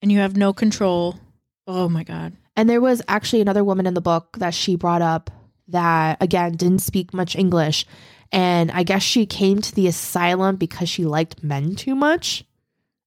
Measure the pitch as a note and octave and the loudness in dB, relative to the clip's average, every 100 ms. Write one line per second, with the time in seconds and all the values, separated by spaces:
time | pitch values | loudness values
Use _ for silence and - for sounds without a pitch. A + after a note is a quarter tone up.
0 | G3+ G3+ G3 G3 G3+ F#3+ A3 - G3 F3 | 2 2 2 2 0 2 0 0 0 0
1 | F3 F3+ - _ _ _ - F#3 F3+ D#3+ | -2 -6 -18 _ _ _ -8 -2 0 -2
2 | E3+ E3 E3 F3 _ - A3+ A#3+ B3+ A#3+ | -4 -10 -10 -14 _ 0 2 4 2 0
3 | - G#3 - A#3 G3+ G3+ G3+ F#3+ F#3 F3 | 0 -4 0 0 2 2 2 2 0 0
4 | F3 E3+ - A#3 F#3 E3 - F3 F3 F3 | 0 0 -2 -6 -4 -4 -2 -2 0 0
5 | E3+ D#3+ - - - _ - F3 E3+ E3 | 0 -2 -6 -20 -20 _ -6 -2 2 2
6 | D#3+ D#3 F3+ F3+ F3 E3+ F3+ F#3+ - F#3+ | 0 0 0 0 0 0 2 2 0 -4
7 | F3+ F#3 F3 - F#3 F3 D#3 D3+ - - | -4 -4 -4 0 2 2 2 0 -6 -12
8 | - - - F#3+ F3+ F3 E3 F3+ F3 G3 | -20 -20 -4 0 2 2 0 0 0 0
9 | - B3 G#3 - G3 G3+ - - F#3 E3+ | 2 0 0 0 2 2 0 0 0 0
10 | - F3+ F3 F#3 F#3+ F#3+ E3+ - E3+ - | -4 -2 0 2 0 0 -4 -4 -6 -2
11 | E3 D3+ E3 - D3 C#3 D3+ G3 - C4+ | -2 0 -2 -4 -6 -4 -4 -4 -4 0
12 | D4 F4 - - - _ _ _ _ _ | 2 0 -2 -8 -12 _ _ _ _ _